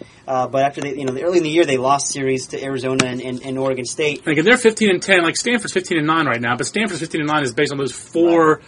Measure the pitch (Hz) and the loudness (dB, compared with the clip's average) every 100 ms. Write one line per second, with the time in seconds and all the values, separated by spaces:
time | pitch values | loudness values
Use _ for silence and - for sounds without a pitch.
0 | - - - 131 123 135 139 147 143 139 | -16 -14 -4 -2 0 2 0 0 -8 -4
1 | 131 127 170 180 156 160 156 131 127 139 | -4 -2 0 2 2 2 2 2 2 2
2 | - 143 135 131 127 147 139 131 131 131 | 0 -4 -2 -2 -4 -8 -6 -4 -2 0
3 | 127 123 127 127 135 131 135 123 123 - | 0 -4 -6 -8 -6 -4 -2 -2 -6 -2
4 | 151 139 170 147 175 240 226 220 214 175 | -2 -2 -2 0 2 2 2 2 2 2
5 | - 190 165 156 240 240 - 180 180 165 | 2 2 2 0 -2 -2 -2 -4 -2 0
6 | 151 165 147 117 120 123 131 - 220 170 | 2 2 0 0 0 -2 -2 -2 -4 -4
7 | 160 165 151 151 135 113 143 139 135 - | -6 -4 0 0 0 0 0 0 -4 -6
8 | - 165 170 170 156 156 | -4 2 4 6 6 4